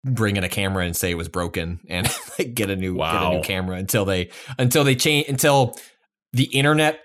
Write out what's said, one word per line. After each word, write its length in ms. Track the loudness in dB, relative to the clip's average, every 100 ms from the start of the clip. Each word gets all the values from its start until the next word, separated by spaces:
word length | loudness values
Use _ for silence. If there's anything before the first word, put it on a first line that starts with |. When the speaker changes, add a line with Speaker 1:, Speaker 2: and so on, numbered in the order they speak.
Speaker 1:
bring 320 | -2 0 2 0
in 60 |
a 60 | -2
camera 360 | -2 -2 0
and 120 | -2 -2
say 160 | -2
it 40 | -2
was 120 | -4
broken 500 | -4 -4 -4 -6 -8 -8
and 220 | -4 -4 -4
<laughs> 140 | -10 -6
like, 160 | -6
get 140 | -2 -2
a 60 |
new, 220 | -2 -2 -2
get 180 | 0
a 140 | 0 0
new 60 | 0
Speaker 2:
Wow. 40 |
Speaker 1:
camera 320 | -2 -4 -4 -4
until 280 | -2 0
they, 260 | 0 0 -2 -8 -14 0
until 240 | 2 4
they 140 | 2 2
change, 320 | 2 2 0
until 480 | 2 4 4 2 -2 -20 _ _ _ _
the 140 | 0 2
internet 520 | 2 4 4 4 0